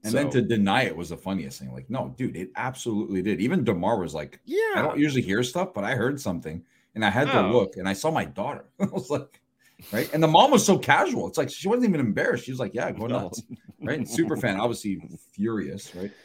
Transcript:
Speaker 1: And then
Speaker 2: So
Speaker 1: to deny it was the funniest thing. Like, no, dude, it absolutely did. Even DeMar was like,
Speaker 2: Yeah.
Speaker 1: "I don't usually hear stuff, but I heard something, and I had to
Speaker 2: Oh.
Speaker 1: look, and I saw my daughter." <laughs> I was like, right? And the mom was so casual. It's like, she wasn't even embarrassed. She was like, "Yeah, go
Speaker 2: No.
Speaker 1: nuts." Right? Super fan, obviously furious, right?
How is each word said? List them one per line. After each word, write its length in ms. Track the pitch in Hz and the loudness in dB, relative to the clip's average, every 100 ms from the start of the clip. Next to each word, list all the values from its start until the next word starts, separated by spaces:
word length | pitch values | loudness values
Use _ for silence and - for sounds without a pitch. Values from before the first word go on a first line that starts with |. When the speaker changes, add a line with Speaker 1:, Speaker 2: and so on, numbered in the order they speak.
| 104 | 0
Speaker 1:
And 80 | |
then 180 | 123 143 | 0 2
Speaker 2:
So 80 | 123 | 2
Speaker 1:
to 80 | 107 | 2
deny 360 | 113 98 110 | 2 4 4
it 120 | 117 78 | 2 -2
was 140 | 87 | -8
the 80 | 85 | -8
funniest 420 | - 95 69 - | -6 -6 -6 -12
thing. 140 | 65 | -12
Like, 160 | 64 65 | -14 -8
no, 240 | 123 - 127 | -6 -6 -6
dude, 200 | 127 - | -6 -6
it 140 | 95 - | -10 -6
absolutely 680 | 127 135 - 104 110 98 | -8 -6 -4 -4 -2 -2
did. 200 | 92 87 | 0 0
Even 240 | 110 180 117 | 0 2 2
DeMar 340 | 92 95 113 | 0 0 0
was 140 | 85 | -2
like, 260 | 76 73 - - | -6 -10 -14 -4
Speaker 2:
Yeah. 140 | 349 440 381 | 0 0 0
Speaker 1:
"I 60 | |
don't 140 | 151 - | -2 2
usually 260 | 151 135 | 2 2
hear 200 | 92 101 | 0 0
stuff, 300 | 123 175 190 | 0 -2 -4
but 100 | - | -4
I 120 | 101 127 | -4 0
heard 260 | 117 143 | 0 -2
something, 420 | - 85 80 85 - _ _ 107 | -4 -6 -6 -12 -14 _ _ 0
and 80 | |
I 60 | 107 | 2
had 160 | 101 151 | 2 2
to 180 | 247 113 | 2 4
Speaker 2:
Oh. 40 | |
Speaker 1:
look, 240 | 117 95 - | 4 2 -2
and 140 | 92 | -4
I 40 | |
saw 180 | 98 156 | -2 0
my 120 | 151 | 0
daughter." 420 | 82 69 113 139 - | -4 -6 -6 -8 -14
<laughs> 60 | _ | _
I 60 | 190 | -4
was 240 | - - | -4 -4
like, 320 | 143 - _ _ _ _ _ - | -6 -6 _ _ _ _ _ -6
right? 180 | 104 - | -4 -2
And 80 | 156 | 2
the 40 | 160 | 6
mom 240 | 160 262 | 8 8
was 120 | 254 | 8
so 140 | - 190 | 6 4
casual. 500 | - 147 370 226 87 | 6 4 6 0 -2
It's 100 | - | -2
like, 120 | 131 | -4
she 180 | - 175 | -2 -2
wasn't 220 | 240 233 | 2 4
even 100 | 165 | 4
embarrassed. 460 | 120 98 135 160 - | 2 2 0 0 -4
She 60 | |
was 80 | 131 | -6
like, 160 | 110 107 | -4 -2
"Yeah, 140 | 156 | -4
go 160 | - 117 | -4 -4
Speaker 2:
No. 120 | 123 | -4
Speaker 1:
nuts." 180 | - - - - - - | -4 -10 -14 -18 -18 -10
Right? 260 | - 147 110 | -4 -4 -2
Super 300 | 117 165 156 | 0 0 2
fan, 220 | 120 95 | 0 0
obviously 420 | 117 110 104 92 - 80 _ | -2 -4 -6 -6 -8 -20 _
furious, 600 | - 107 110 71 95 - 87 | -4 -2 -2 -6 -10 -14 -12
right? 160 | 101 - | -12 -12